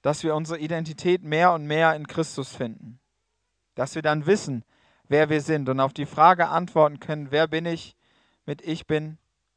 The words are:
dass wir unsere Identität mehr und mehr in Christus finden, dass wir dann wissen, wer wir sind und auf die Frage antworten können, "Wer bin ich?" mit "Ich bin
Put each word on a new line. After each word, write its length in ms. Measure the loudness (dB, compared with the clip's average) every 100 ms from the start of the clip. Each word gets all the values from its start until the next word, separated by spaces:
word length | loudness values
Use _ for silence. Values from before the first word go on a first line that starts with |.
dass 220 | -2 -2
wir 120 | -2
unsere 240 | -2 -4 -8
Identität 640 | -6 -6 -6 -4 0 0
mehr 300 | 0 2 4
und 140 | 2 -2
mehr 280 | 2 2
in 120 | 2 -4
Christus 500 | -4 -4 -4 -10 -8
finden, 420 | -8 -8 -18 -20 _ _ _ _ _ _ _
dass 200 | -8 -6
wir 80 | -2
dann 220 | 0 0
wissen, 400 | 2 0 0 -8 -8 _ _ _ _
wer 180 | 2 4
wir 140 | 2
sind 260 | 0 -2 0
und 120 | 0
auf 120 | 0
die 140 | -2 -8
Frage 420 | 6 6 6 2
antworten 520 | 0 0 4 4 2
können, 300 | -8 -8 -2
"Wer 160 | 0 2
bin 200 | 0 -4
ich?" 300 | -6 -8 _ _ _ _ _ -12
mit 160 | -10
"Ich 240 | -6 -8 -2
bin 320 | -4 -4 -14 _ _ _